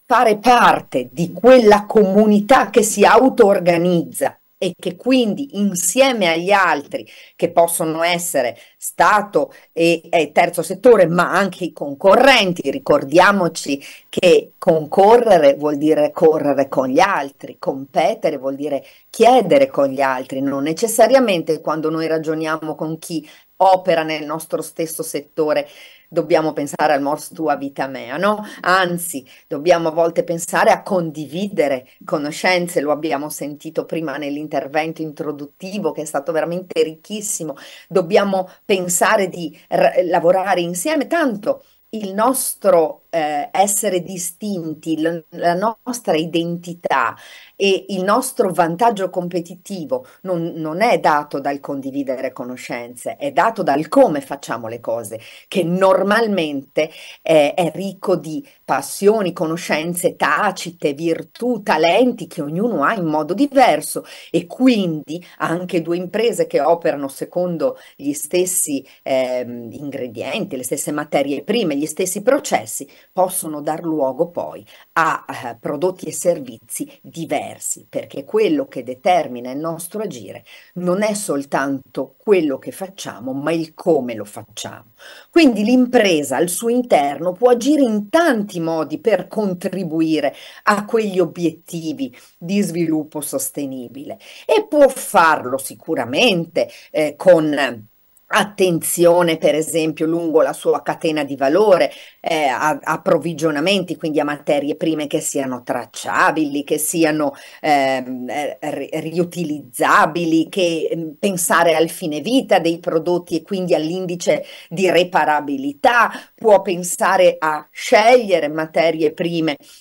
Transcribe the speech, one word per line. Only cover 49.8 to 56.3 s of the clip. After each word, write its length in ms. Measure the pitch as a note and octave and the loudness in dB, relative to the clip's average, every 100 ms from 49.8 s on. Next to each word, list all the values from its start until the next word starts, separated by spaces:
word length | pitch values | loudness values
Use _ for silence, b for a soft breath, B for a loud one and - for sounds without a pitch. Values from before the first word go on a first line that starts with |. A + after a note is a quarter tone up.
| C#3+ B2+ - B | -6 -6 -8 B
non, 300 | F#3 F3 E3 E3 | -6 -4 -4 -6
non 260 | D#3 D#3+ | -8 -2
è 160 | A#3 F3 | 0 2
dato 420 | E3+ D3+ D3 D3 | 2 0 0 -6
dal 180 | C#3+ C#3+ | -6 -6
condividere 720 | - C#3 C3+ C3+ C3+ B2+ C3 | -6 -8 -6 -6 -6 -6 -8
conoscenze, 840 | - B2 B2+ - B2+ A#2+ B2 B2+ - | -10 -12 -12 -10 -10 -12 -12 -12 -8
è 160 | C#3+ | -4
dato 300 | C#3 E3+ F#3 | 0 0 0
dal 260 | D#3 C#3+ D#3 | -2 -2 0
come 320 | C4+ B3 D3 | 4 4 2
facciamo 480 | - D3 - A#2 A#2 | -6 -10 -8 -10 -8
le 120 | A#2 | -10
cose, 380 | - A#2 A2 A2 B B B | -8 -6 -8 -14 B B B
che 140 | G3 | -4
normalmente, 1300 | E3 F3+ F#3+ F#3 G3 G#3+ A3+ | -2 2 4 4 2 0 0